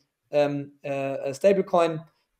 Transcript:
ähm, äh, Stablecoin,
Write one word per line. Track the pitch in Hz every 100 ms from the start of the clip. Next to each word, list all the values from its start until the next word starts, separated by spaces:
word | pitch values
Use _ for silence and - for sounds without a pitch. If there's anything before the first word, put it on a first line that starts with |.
| _ _ _
ähm, | 147 147 143 143 _
äh, | 147 139 135 135 139
Stablecoin, | 131 196 196 190 180 165 160 160 _ _ -